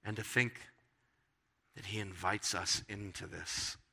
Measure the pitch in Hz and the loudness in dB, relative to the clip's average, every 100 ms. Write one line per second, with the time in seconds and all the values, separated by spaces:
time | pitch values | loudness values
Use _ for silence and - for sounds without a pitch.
0 | 107 107 107 - 123 - - _ _ _ | -2 -4 2 4 4 2 -16 _ _ _
1 | _ _ _ _ _ _ _ - 101 107 | _ _ _ _ _ _ _ -14 -6 -2
2 | 101 90 92 104 - 90 87 - - 101 | -2 0 2 2 2 0 2 2 0 -6
3 | 101 - 92 87 - - - - _ | -4 -6 -8 -8 -4 -2 -2 -4 _